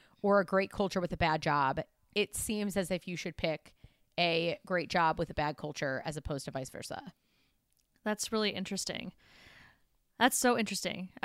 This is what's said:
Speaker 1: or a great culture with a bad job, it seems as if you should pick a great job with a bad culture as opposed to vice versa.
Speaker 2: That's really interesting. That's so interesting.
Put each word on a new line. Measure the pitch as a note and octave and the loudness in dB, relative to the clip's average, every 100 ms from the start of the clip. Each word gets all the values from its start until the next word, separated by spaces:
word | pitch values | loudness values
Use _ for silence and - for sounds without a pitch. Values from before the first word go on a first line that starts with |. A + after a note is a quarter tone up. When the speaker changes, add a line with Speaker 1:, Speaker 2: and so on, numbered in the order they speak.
| _ _ | _ _
Speaker 1:
or | G3+ G3+ | 4 6
a | F#3 | 6
great | F#3+ G3 | 2 2
culture | - F#3+ F#3+ | 0 0 0
with | F3 | -2
a | F3 | 0
bad | E3+ D#3 | 2 2
job, | D#3+ D3 C3+ C#3+ - _ _ - | 2 2 2 0 -4 _ _ -2
it | G3+ - | -2 -2
seems | - G#3+ G3+ G3 | -4 -2 0 0
as | F3+ | 0
if | F3+ - | -2 -4
you | F3 | -8
should | F3+ D#3+ | -8 -4
pick | E3 D3+ - _ - _ _ - | -2 -2 -8 _ -20 _ _ 0
a | F3 E3 E3+ - - | 2 2 0 -2 -2
great | F3+ D#3 | -2 0
job | F3+ E3 D#3+ | 2 4 2
with | E3 | -2
a | |
bad | - D3+ D3+ | -2 -2 -2
culture | D3+ C#3+ C#3+ C3 - | -6 -4 -4 -2 -4
as | D3+ | -6
opposed | - C#3+ - | -4 -6 -6
to | |
vice | C3+ C3 | -8 -8
versa. | - - - C4 - _ _ _ _ _ _ _ _ | -10 -10 -10 -10 -16 _ _ _ _ _ _ _ _
Speaker 2:
That's | G#3+ G#3+ - | -4 -4 -2
really | A3 G#3 | 0 0
interesting. | - G3 G3 - - - - _ - - - - _ _ _ _ - | -2 -4 -4 -4 -6 -8 -14 _ -20 -20 -20 -20 _ _ _ _ 2
That's | A#3+ - | 4 4
so | B3 A#3+ | 4 4
interesting. | G#3+ G3 F#3 - F#3 - | 0 -2 -4 -6 -10 2